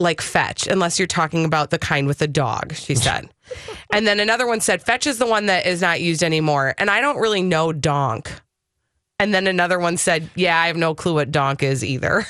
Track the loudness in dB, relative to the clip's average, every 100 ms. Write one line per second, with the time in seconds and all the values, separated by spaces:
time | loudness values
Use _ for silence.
0 | 0 0 -2 0 0 -2 -2 0 0 0
1 | -2 0 0 0 0 0 0 -2 -2 0
2 | 0 0 0 0 0 -2 -6 -8 -4 0
3 | 0 -2 -6 _ -16 -14 -14 -14 -2 0
4 | 2 2 2 2 0 0 0 0 0 0
5 | 0 0 2 2 2 2 2 0 0 0
6 | 0 0 2 2 2 2 0 0 2 2
7 | 2 0 0 0 2 2 0 0 0 0
8 | 0 -2 -8 -16 -18 _ _ _ _ _
9 | _ -4 0 0 0 0 0 0 0 0
10 | 0 -2 -2 -2 0 2 0 0 -2 0
11 | -2 0 0 0 0 0 -2 -2 -2 -2
12 | 0 0